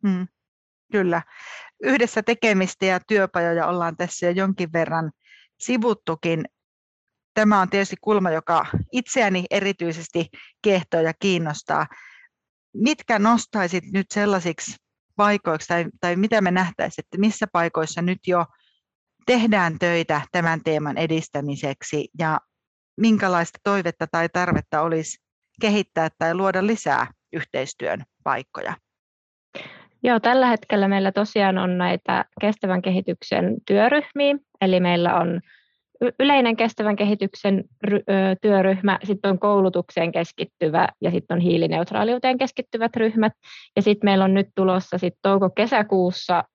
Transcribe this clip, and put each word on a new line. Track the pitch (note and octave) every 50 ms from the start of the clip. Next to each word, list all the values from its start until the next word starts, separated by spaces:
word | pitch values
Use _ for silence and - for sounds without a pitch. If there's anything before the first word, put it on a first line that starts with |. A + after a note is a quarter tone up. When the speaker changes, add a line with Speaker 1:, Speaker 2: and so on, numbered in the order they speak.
| -
Speaker 1:
Mm, | G3+ F#3+ F3+ F#3 F3+ _ _ _ _ _ _ _ _ _ _ _ _
kyllä. | - G#3 F#3 F3+ E3+ E3+ - _ - - - - - - - - _ _ G#3
Yhdessä | B3+ C4 C#4+ B3 A3+ - A3+ G#3
tekemistä | - A#3 A#3 - A3+ G#3 F#3+ F#3+ F#3 - _ G3
ja | F#3+ F#3 F3+ -
työpajoja | - G#3+ G#3 F#3+ F#3 - F3+ E3+ E3+ E3+ E3+ D#3+
ollaan | D#3+ F3+ F3+ E3+ E3+ E3
tässä | - F3 F3 - - -
jo | F3
jonkin | F3 F#3 F#3+ F#3+ F#3+ - F3+ D#3+ D#3+
verran | E3+ D#3+ D#3 D#3+ E3 E3 D#3 - _ _ _ - _ _ _ _ _
sivuttukin. | - - B3 A#3 G#3+ B3 G#3 G#3 _ - D#3+ D#3 - E3+ E3 D#3+ D3+ - _ _ _ _ _ _ _ _ _ _ _ _ _ _ _ _ _
Tämä | A3 G#3+ G#3 G#3 G3
on | F#3 F#3
tietysti | - G3 G3 F#3 - -
kulma, | - G#3 G#3+ G3+ F#3+ F3+
joka | D#3 D#3+ - - E3+ D#3+ - - - - - -
itseäni | - B3+ A#3+ - - C4 A3+ G3+ F#3+ F3+ F3+ -
erityisesti | - G3+ G3 G3+ G3 _ F3 E3+ D#3+ E3 E3 - - E3+ E3 - - - - - _ _
kiehtoo | - G#3+ G3 F#3 D#3+ _ - E3
ja | D#3+ D#3+ D#3+ _
kiinnostaa. | - G3+ F#3 F3 E3 D#3 D3 - - - D#3 D3+ D3+ C#3+ - - - - - - - _ _ _ _ _ _ _ _ _ _
Mitkä | G3+ G3+ C4+ D4+ - - - A#3+ G#3
nostaisit | G3+ A3 A#3+ A3+ - _ - G#3+ F#3+ F3 F3 F3+ E3 - -
nyt | F#3+ F#3+ _
sellaisiksi | - G#3 G#3 G#3 G3 F#3 E3 F3 D#3+ - - - - - _ _ _ _ _ _ _
paikoiksi, | - G3+ G#3 G#3 G3+ _ F3 D#3+ D3+ -
tai, | - F3 E3+ E3+ - - _
tai | - F3 F3
mitä | F3+ G3+ A3 A#3 A3
me | G3 F3+
nähtäisiin, | F3+ F#3 F#3 E3+ - - - E3+ - - -
että | _ -
missä | F3 G3+ A3 G#3 - A3 G3
paikoissa | _ F3 E3+ E3+ - E3+ D#3+ D3+ - E3+
nyt | F3 F3+ F#3 F3+ _
jo | - F3+ F3 E3 - _ _ _ _ _ _ _ _ _ _ _ _ _ _ _
tehdään | - B3+ A#3+ A3 A#3 G#3 G3+ F3+ E3 D#3+ D3+
töitä | F#3 F3 E3+ E3+ E3 - D#3+ D3 C#3+ -
tämän | - F3+ E3+ E3 E3 D#3+ -
teeman | D#3+ D#3 D3+ D3+ D3 C3+
edistämiseksi, | - D#3+ D#3 D#3+ D#3+ D#3 - _ D3 C#3 D3 C#3+ C3+ - C#3+ C#3 _ - - - D3+ C#3+ - _ D3
ja | E3 D#3 D#3 - _ _ _ _ _ _ _ _ _ _ _
minkälaista | - G3+ A3+ G#3+ G3+ G#3 F#3+ F3+ F3 E3+ - _ - _
toivetta | G3+ G3+ G3 F3+ F3 D#3+ _ D#3+ D3+
tai | - E3+ E3 E3 -
tarvetta | F3+ F3+ F3 E3+ D3+ - _ - D3+
olisi | D#3 E3+ E3 D#3+ D#3+ - - _ _ _ _ _ _ _ _ -
kehittää | - G#3+ G3+ G#3 F#3 _ _ - D#3+ D#3 _
tai | _ E3 E3 E3+
luoda | F3+ G3 F#3+ F3+ F#3 F#3
lisää | G#3+ A3+ G#3 - D#3+ C3+ B2 A#2+ B2 - _ _ _ -
yhteistyön | E3 D3 _ - C#3 C3 C#3 - _ - D#2 E2+ - C3+ _ _ _ _
paikkoja? | - C3+ - B2+ _ _ - - - E3+ - _ _ _ _ _ _ _ _ _ _ _ _ _ _ _ - - - - - - _ _ _ -
Speaker 2:
Joo, | B3 A#3+ A3+
tällä | G#3+ A#3 B3 C4 B3+
hetkellä | A#3+ A#3 G#3+ - _ G#3+ G#3 G3
meillä | G3 G3 G3 F#3+ G3
tosiaan | F#3+ G3+ G#3+ G#3+ - A3 G3+ F#3+ F#3
on | F#3 F#3 F3+ F3+
näitä | F3+ F3+ F3+ F3+ F3+ _ - F3+ F#3 - _ _ -
kestävän | - G#3 G#3+ _ - F#3+ F#3 F3+
kehityksen | F#3 F#3+ F#3 F#3 F#3+ - F3 - - - G3+ - F3 F3+ A3 A3 _
työryhmiä, | - G3 G3+ G#3+ A#3+ C#4+ D4+ D4 - - C#4 C#4+ C#4+ C#4+ C#4+ _ _ _ _
eli | G3 F#3 F#3 F3+
meillä | F3+ F3 F3 E3+ E3+ F3 F3+
on | F3 E3+ F3 F3 F3 - _ - _ _ _ _ _ _ _ _ _
y-, | A#3 B3 - _
yleinen | C4 C#4+ C#4+ C#4 B3 A#3 A3+
kestävän | A3 A3+ A3+ - - G#3+ G#3 G#3
kehityksen | G3+ G#3 G3+ G#3 G3+ G3 G3 - - - G3+ G3 F#3+ F#3+ _ _ _ -
ry-, | G#3 G3+ G#3 - -
ö, | G3 G3 F#3+ F#3+ F#3+ F#3
työryhmä, | - G#3+ G3+ G3 F#3+ F#3+ F#3+ F#3+ F#3 G3+ F#3+ - -
sitten | G3 G#3 F#3+ - G3
on | F#3+ F3+
koulutukseen | - G#3 G#3 G3+ F#3+ F#3 F3+ F3 F3 _ - F3+ E3 E3+
keskittyvä | E3 F3 E3+ - - - E3 - _ _ F3 D#3+ D3+ E3 - - - _
ja | - F3
sitten | F3 F3+ - _ F3+
on | F3
hiilineutraaliuteen | F3 F3 E3+ E3 E3 D#3+ D#3 D#3+ E3+ E3+ G3+ G#3+ G#3 A3+ A#3+ B3+ B3 C4 B3+
keskittyvät | B3+ C4 B3 - - B3+ _ - A3+ A3+ A#3 -
ryhmät. | A#3+ A3+ A3 A3 A3+ G#3+ G#3+ - _ _ - - - - _ _
Ja | -
sitten | F#3+ G#3 G#3 G#3 -
meillä | G3+ G3 F#3+ F#3+
on | F#3+ F#3+
nyt | G3 G3 - _
tulossa | - F#3+ F#3 F#3 F#3 F#3 - -
sit | F#3 F3+ F3+ - _
touko-kesäkuussa | _ G3 G3 G3 G3 F#3 F#3+ - G#3 A#3 C#4 A3 G#3 G#3+ G3+ F#3+ F3+ F3+ F3+ - - - F3+ E3+ - _